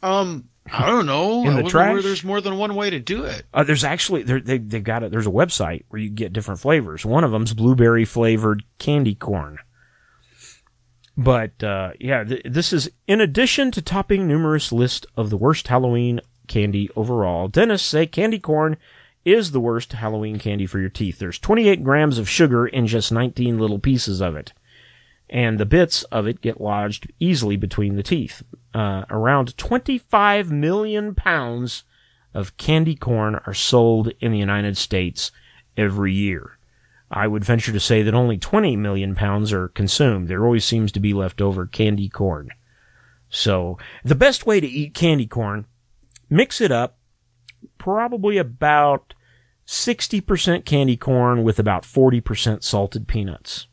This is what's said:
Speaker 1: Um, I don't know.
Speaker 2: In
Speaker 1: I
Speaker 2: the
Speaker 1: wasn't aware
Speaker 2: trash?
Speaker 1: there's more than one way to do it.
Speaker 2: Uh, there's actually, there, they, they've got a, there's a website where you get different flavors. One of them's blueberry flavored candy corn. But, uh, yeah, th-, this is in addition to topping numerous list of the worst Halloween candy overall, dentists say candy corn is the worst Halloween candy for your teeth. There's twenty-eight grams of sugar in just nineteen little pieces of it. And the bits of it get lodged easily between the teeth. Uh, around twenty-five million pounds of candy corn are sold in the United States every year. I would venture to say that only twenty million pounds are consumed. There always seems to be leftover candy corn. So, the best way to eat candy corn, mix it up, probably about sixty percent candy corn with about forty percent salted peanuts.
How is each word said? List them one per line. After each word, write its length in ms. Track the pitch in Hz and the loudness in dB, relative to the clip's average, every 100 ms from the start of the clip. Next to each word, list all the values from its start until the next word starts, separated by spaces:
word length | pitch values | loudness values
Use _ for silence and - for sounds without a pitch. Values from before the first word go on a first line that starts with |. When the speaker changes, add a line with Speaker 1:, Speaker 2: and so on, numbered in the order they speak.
Speaker 1:
Um, 480 | 185 196 185 160 120 _ - | 0 0 -2 -6 -12 _ -12
I 160 | 117 131 | -2 0
don't 180 | 240 160 | 2 0
know. 360 | 139 185 233 | 0 0 0
Speaker 2:
In 60 | 240 | 2
Speaker 1:
I 80 | 135 | 2
Speaker 2:
the 60 | |
Speaker 1:
wasn't 100 | 117 | 4
aware 180 | 160 190 | 4 4
Speaker 2:
trash? 100 | 202 | 2
Speaker 1:
there's 200 | 196 190 | 0 -4
more 180 | 175 202 | -4 -4
than 160 | 196 190 | -2 -4
one 180 | 208 202 | -4 -2
way 140 | 208 | -4
to 100 | 165 | -4
do 240 | 120 208 269 | -4 -6 -6
it. 180 | 107 - | -10 -6
Speaker 2:
Uh, 100 | - | 0
there's 200 | 123 147 | 2 2
actually, 400 | 147 170 - 180 | 2 -2 2 2
there, 160 | 120 131 | 2 -2
they, 180 | 120 131 | 0 -4
they've 260 | 107 113 | -2 -6
got 200 | 101 113 | -4 -4
a, 60 | 113 | -2
there's 180 | 104 107 | -2 0
a 40 | |
website 520 | 95 175 - 90 82 - | 2 2 2 -4 -4 -10
where 120 | 107 | -8
you 80 | 107 | -8
get 240 | 104 107 | -6 -6
different 260 | 98 104 95 | -6 -6 -6
flavors. 460 | 135 156 104 80 110 | 2 2 0 -8 0
One 180 | 131 | 2
of 80 | 160 | 2
them's 220 | 110 113 | 0 -2
blueberry 520 | 110 113 131 117 117 113 | 2 4 6 6 6 2
flavored 580 | 120 117 110 110 104 - _ | 2 2 2 2 -2 -6 _
candy 360 | - 147 127 98 | -2 0 2 -2
corn. 440 | - 98 73 76 - _ _ _ _ _ _ _ - - _ _ _ _ _ - | -4 -6 -6 -14 -20 _ _ _ _ _ _ _ -20 -20 _ _ _ _ _ -2
But, 440 | 127 123 110 _ | 2 2 0 _
uh, 280 | 107 98 92 - | -4 -4 -6 -8
yeah, 240 | 123 135 | -4 -2
th-, 180 | 107 123 131 | -2 -8 -4
this 280 | 127 170 | -4 0
is 160 | 175 131 _ - | -2 -4 _ 0
in 140 | 202 | 2
addition 500 | 208 143 254 - 269 | 2 4 2 2 0
to 100 | 240 | -2
topping 460 | 156 190 196 196 185 | -4 -4 0 0 2
numerous 440 | 151 160 151 - | 0 2 0 0
list 340 | 117 123 - - - | 0 0 -2 -10 -6
of 120 | 110 | -4
the 80 | 104 | 0
worst 300 | 117 156 - | 2 0 0
Halloween 540 | 127 127 120 120 120 - _ _ | 0 2 0 0 -2 -6 _ _
candy 420 | 113 104 101 101 - | -2 0 0 -2 -2
overall, 520 | 110 120 98 85 92 | -2 0 0 0 0
dentists 400 | 131 226 202 - | 2 2 2 0
say 180 | 151 165 | 0 0
candy 320 | - 214 220 | 0 -2 -2
corn 380 | 170 151 156 156 _ - _ _ | -2 0 0 -2 _ -20 _ _
is 280 | - 214 190 | 4 4 4
the 80 | 139 | 0
worst 340 | 120 117 117 | 0 -2 -4
Halloween 460 | 113 110 107 107 107 | -8 -6 -4 -6 -6
candy 260 | 107 101 95 | -4 -4 -4
for 140 | 98 | -2
your 100 | 95 | -4
teeth. 300 | - 101 85 | -4 -6 -4
There's 180 | 92 85 | -10 -8
twenty-eight 460 | - 220 220 190 | 0 4 4 4
grams 340 | 135 139 151 123 | 4 4 4 0
of 100 | 104 | -2
sugar 380 | - 165 120 120 | 4 4 4 0
in 220 | 131 113 | 0 0
just 240 | 113 104 | 0 0
nineteen 480 | 113 123 120 123 113 | 0 -2 -2 -2 0
little 180 | 110 101 | 0 0
pieces 420 | 139 131 - 95 | 0 0 0 -4
of 160 | 92 76 | -4 -6
it. 160 | - _ _ _ - _ _ _ _ | -12 _ _ _ -20 _ _ _ _
And 300 | 120 120 110 | -2 0 0
the 60 | 104 | 2
bits 360 | 165 170 - - | 4 4 0 -4
of 200 | 117 104 | -4 -4
it 140 | 117 | -4
get 180 | 117 110 | -6 -6
lodged 520 | 104 104 104 104 - - | -4 -2 -4 -6 -14 -4
easily 360 | 170 165 110 101 | 0 0 0 -2
between 400 | 101 - 104 101 | -2 -2 -2 -2
the 60 | |
teeth. 380 | 98 170 - - - - _ | -2 -2 -2 -10 -20 -20 _
Uh, 300 | - 104 95 95 | -6 -4 -4 -6
around 440 | 110 113 139 127 - | -2 2 2 0 -6
twenty-five 960 | - 247 247 254 _ 220 208 202 190 | -4 -2 -2 -4 _ 2 4 2 0
million 640 | 147 151 196 214 208 208 | -2 0 0 -2 -4 -4
pounds 680 | 190 - 165 123 120 123 - _ _ _ _ _ | -2 0 0 -2 -6 -6 -8 _ _ _ _ _
of 240 | - 95 - | -8 -8 -6
candy 380 | - 160 160 151 | 0 2 2 -2
corn 400 | 123 113 107 107 - | -2 0 0 -2 -6
are 80 | |
sold 580 | 98 - 123 117 113 110 - | -4 2 6 6 4 0 -2
in 120 | 120 | -2
the 80 | 107 | 0
United 360 | 101 101 101 98 | 0 0 -2 -4
States 560 | - 95 90 - - _ _ _ _ - | -4 -2 -2 -4 -10 _ _ _ _ -2
every 360 | 107 98 98 | -2 0 0
year. 440 | 95 101 87 - - _ _ _ _ _ | 0 -2 -4 -10 -20 _ _ _ _ _
I 160 | - 107 | -2 -2
would 180 | 107 101 | -2 0
venture 260 | 117 110 | 0 0
to 60 | 107 | -2
say 220 | - 113 | 2 2
that 140 | 107 117 | 4 2
only 240 | 123 107 | 2 0
twenty 360 | - 214 208 110 | 0 2 2 0
million 380 | 104 98 98 | -2 -2 -2
pounds 400 | 92 101 101 107 | -2 0 0 0
are 140 | 104 90 | -2 -4
consumed. 600 | - 98 - 143 101 87 | -2 -2 2 2 2 -2
There 140 | 92 113 | 0 2
always 200 | 120 - | 2 0
seems 260 | 113 107 | 0 0
to 60 | 101 | 0
be 140 | 104 | 0
leftover 540 | 101 95 - 101 95 90 | 0 -2 -2 -2 0 -6
candy 420 | - 110 104 98 | -2 0 0 -4
corn. 400 | - 101 78 67 - _ _ _ _ _ _ _ | -2 -2 -2 -8 -20 _ _ _ _ _ _ _
So, 480 | - - 95 90 90 - - | -4 0 0 -2 -8 -14 -10
the 120 | 120 131 | -2 4
best 320 | 262 262 - | 4 2 0
way 120 | 208 | 0
to 80 | 147 | 0
eat 280 | 127 147 - | -4 -6 -2
candy 320 | 170 151 113 | 0 2 -2
corn, 380 | - 110 104 104 _ _ _ _ - _ | -4 -4 -6 -10 _ _ _ _ -20 _
mix 300 | 151 269 - | 2 2 0
it 100 | 208 | 0
up, 260 | 120 123 _ _ _ _ _ _ _ - _ | 0 -2 _ _ _ _ _ _ _ -20 _
probably 600 | - 208 240 240 202 208 | -6 -4 -4 -4 -2 0
about 760 | 147 120 151 147 147 139 _ - _ _ _ _ _ | -2 -2 2 4 4 2 _ -20 _ _ _ _ _
sixty 560 | - - 233 - 208 | -6 -2 -2 -2 -4
percent 440 | - 190 - 175 - | -2 -2 2 0 2
candy 300 | 147 135 120 | 2 2 0
corn 480 | - 127 123 123 | 0 2 4 2
with 160 | 110 107 | 2 2
about 240 | 104 92 | 0 0
forty 380 | - - 131 123 | -2 4 4 4
percent 420 | - 107 - 107 | -2 -2 -2 -2
salted 460 | - 104 101 113 104 | -2 -2 -2 -4 -4
peanuts. 580 | 110 98 85 - - - | -4 -4 -8 -14 -16 -16